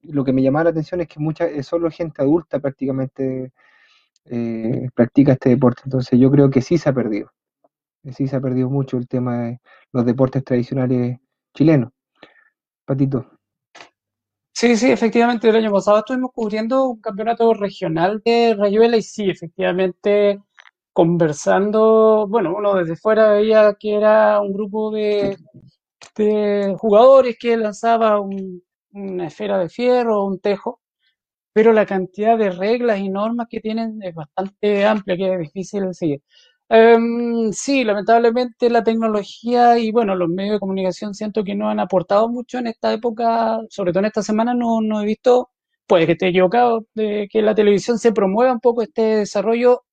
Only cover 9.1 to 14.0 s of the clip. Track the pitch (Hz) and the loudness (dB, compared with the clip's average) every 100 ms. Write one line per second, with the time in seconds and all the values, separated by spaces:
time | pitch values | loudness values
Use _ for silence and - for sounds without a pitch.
9.1 | 127 123 120 117 120 _ _ _ 127 120 | -4 -4 -4 -6 -10 _ _ _ -2 0
10.1 | 120 127 139 - 123 117 135 127 127 123 | 2 0 0 -2 -2 -2 -4 -2 -2 -2
11.1 | 123 _ _ _ - 147 147 117 _ _ | -6 _ _ _ 2 4 4 0 _ _
12.1 | _ - _ _ _ _ _ - 135 135 | _ -20 _ _ _ _ _ -8 -2 -2
13.1 | 131 - _ _ _ _ - - _ | -2 -8 _ _ _ _ -20 -20 _